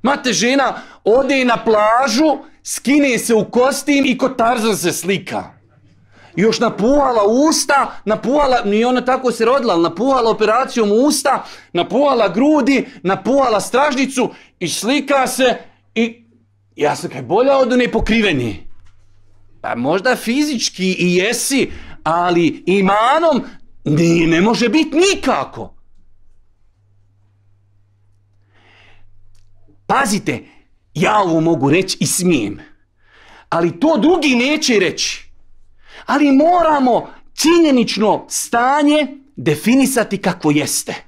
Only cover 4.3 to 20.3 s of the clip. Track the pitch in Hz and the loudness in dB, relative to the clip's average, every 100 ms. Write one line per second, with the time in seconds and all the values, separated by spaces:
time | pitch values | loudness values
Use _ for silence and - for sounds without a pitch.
4.3 | 262 226 233 220 185 170 - 175 190 - | 0 0 0 -2 -2 -2 -4 -4 -4 -4
5.3 | 107 87 - _ _ _ _ _ _ - | -10 -10 -20 _ _ _ _ _ _ -12
6.3 | - 220 220 233 - 220 294 269 233 202 | -2 0 0 -2 0 0 2 2 2 2
7.3 | 240 311 - - 277 233 - - 214 208 | 2 2 0 0 0 0 -6 -4 -4 0
8.3 | 285 277 247 208 208 240 254 254 262 254 | 0 2 0 0 0 0 0 0 -2 -2
9.3 | 233 226 269 233 170 170 170 262 262 226 | 0 0 2 0 0 0 0 0 2 0
10.3 | 214 220 226 262 247 208 214 285 - 285 | 0 2 2 0 -2 0 2 2 2 0
11.3 | 226 - - - 175 175 208 285 247 202 | -2 -4 -20 -8 -4 -2 0 2 2 0
12.3 | 175 285 302 247 269 - - 175 196 214 | 2 2 2 2 0 -2 -6 -4 -2 0
13.3 | 277 254 208 - 247 294 262 269 247 214 | 0 2 0 0 0 0 0 -2 -2 -4
14.3 | - - _ 165 - 202 285 277 277 254 | -6 -20 _ -8 -4 -2 -2 0 0 0
15.3 | 247 254 226 - _ _ 220 233 - _ | 0 0 0 -10 _ _ -4 -4 -6 _
16.3 | _ _ _ _ - 147 139 160 131 120 | _ _ _ _ -4 -4 -2 -8 -12 -2
17.3 | 196 262 269 254 247 240 190 - 226 208 | 0 2 2 2 2 0 -2 0 0 0
18.3 | 143 120 95 - - - - - - - | -2 -4 -8 -14 -16 -20 -20 -20 -20 -20
19.3 | - - - - - 262 370 262 247 - | -20 -20 -12 -8 -4 -2 -2 0 -2 -2